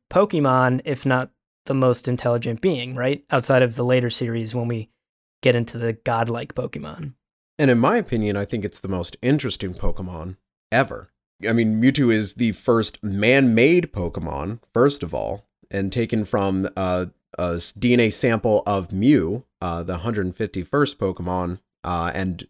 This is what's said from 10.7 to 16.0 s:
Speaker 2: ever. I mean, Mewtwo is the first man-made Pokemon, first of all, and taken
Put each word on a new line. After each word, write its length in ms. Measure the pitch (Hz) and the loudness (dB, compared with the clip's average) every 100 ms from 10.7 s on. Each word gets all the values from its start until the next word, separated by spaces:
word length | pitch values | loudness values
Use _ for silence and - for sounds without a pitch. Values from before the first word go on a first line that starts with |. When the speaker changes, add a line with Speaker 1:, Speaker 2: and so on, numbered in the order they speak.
Speaker 2:
ever. 400 | 117 135 - - _ _ - 101 | 0 0 -4 -16 _ _ -8 0
I 60 | |
mean, 280 | 117 110 110 | 2 2 4
Mewtwo 320 | 123 135 127 | 2 4 2
is 220 | 110 104 | 2 0
the 180 | - 117 | -2 -2
first 460 | 95 - 117 107 - | -2 0 2 0 -4
man-made 880 | 107 98 107 131 131 113 131 175 165 | -6 0 4 6 6 6 6 4 2
Pokemon, 680 | 104 87 - 80 69 85 117 _ | -4 -4 -4 -8 -6 -6 -10 _
first 320 | - 139 143 | 2 2 2
of 100 | 87 | -8
all, 320 | 76 53 101 - _ _ | -6 -6 -8 -12 _ _
and 220 | 98 98 | -4 -4
taken 320 | 120 | -2